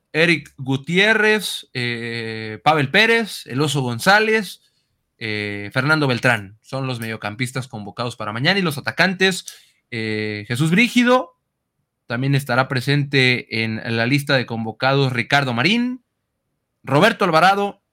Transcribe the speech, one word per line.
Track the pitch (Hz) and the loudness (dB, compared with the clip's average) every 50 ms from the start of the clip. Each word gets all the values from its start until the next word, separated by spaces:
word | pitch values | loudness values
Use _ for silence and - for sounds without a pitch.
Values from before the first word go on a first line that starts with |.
| _ _ - | _ _ -2
Eric | 151 165 170 165 151 - - _ | 0 2 2 2 0 -2 -8 _
Gutiérrez, | - 135 127 135 131 135 - 170 180 202 214 220 214 208 214 214 214 - - - - - _ - | -12 -6 -4 -4 -4 -4 -2 0 2 4 4 4 2 4 2 2 2 0 -4 -8 -10 -12 _ -8
eh, | 127 123 120 120 117 117 117 117 117 113 113 110 110 110 110 110 107 - | -6 -4 -4 -4 -6 -6 -6 -6 -6 -6 -8 -8 -8 -8 -10 -8 -2 0
Pavel | 147 160 156 135 - - | 2 2 2 2 2 2
Pérez, | 196 220 226 226 233 226 185 - - - | 2 4 4 2 0 0 -4 -8 -12 -10
El | - 120 131 | -6 -2 -2
Oso | 151 147 139 147 127 | -2 0 0 -2 -2
González, | 123 120 113 - 185 196 214 220 220 220 220 202 - - - _ _ _ _ _ _ _ _ _ _ _ - | -2 -4 -2 2 4 4 4 4 2 0 0 -2 -4 -10 -16 _ _ _ _ _ _ _ _ _ _ _ -10
eh, | 117 110 107 104 104 104 101 101 101 101 - | -8 -6 -4 -4 -4 -4 -6 -8 -8 -6 -2
Fernando | 131 127 147 156 156 147 | 0 2 2 2 2 2
Beltrán. | 131 123 117 - 131 120 107 101 95 107 _ _ | 0 0 2 2 2 2 2 -2 -8 -16 _ _
Son | - - 139 135 | -12 -8 -8 -6
los | 131 127 113 | -6 -6 -6
mediocampistas | 117 113 110 107 - 104 104 110 127 120 - 135 123 | -8 -8 -8 -8 -8 -8 -6 -6 -6 -6 -6 -8 -10
convocados | - - 110 101 101 - - 120 123 - | -10 -10 -14 -12 -12 -10 -8 -8 -8 -8
para | - 110 104 104 | -8 -8 -8 -6
mañana | 117 131 170 196 202 | -2 0 0 0 2
y | 185 | 0
los | 165 139 143 | -2 -2 -4
atacantes, | - 113 - - 170 185 190 180 190 190 180 - - - - - _ _ _ _ _ - | -6 -4 0 0 0 0 2 2 0 0 0 -2 -8 -14 -18 -20 _ _ _ _ _ -12
eh, | 120 113 110 110 107 107 107 107 107 104 101 | -8 -6 -4 -4 -4 -4 -4 -4 -6 -8 -6
Jesús | - 120 120 156 160 | -6 -2 0 0 2
Brígido, | 170 196 240 233 - 240 240 247 254 254 - - _ _ _ _ _ _ _ _ _ _ _ _ _ _ _ | 4 4 4 4 4 2 4 4 4 2 2 -2 _ _ _ _ _ _ _ _ _ _ _ _ _ _ _
también | - 120 120 135 139 139 | -8 -4 -2 0 2 2
estará | 135 139 - 120 127 131 135 | 2 0 0 2 2 2 2
presente | 139 127 123 139 139 143 143 143 143 139 131 127 123 117 - - - 113 113 | 0 -2 0 0 0 0 0 2 2 4 4 4 4 2 -2 -6 -4 -4 -2
en | 113 110 110 - 113 113 | -2 -4 -6 -4 -4 -2
la | 113 117 | 0 0
lista | 120 139 143 143 - 143 | 2 2 0 0 2 0
de | 127 117 | 0 0
convocados | - 120 113 113 113 110 - - 131 135 139 139 131 123 | -2 -4 -6 -6 -6 -6 -2 0 2 2 2 2 0 0
Ricardo | 120 113 - 139 143 139 127 117 | -2 -2 0 2 2 2 2 0
Marín, | 113 127 175 220 240 240 247 254 262 _ _ _ _ _ _ _ _ _ _ _ _ _ _ _ _ - | 0 2 2 2 2 0 -2 -4 -8 _ _ _ _ _ _ _ _ _ _ _ _ _ _ _ _ -6
Roberto | - 127 147 185 226 226 - 208 | 0 2 4 4 4 2 2 0
Alvarado, | 180 160 160 165 190 196 202 202 202 - _ _ _ | 2 4 4 4 4 4 2 0 -4 -6 _ _ _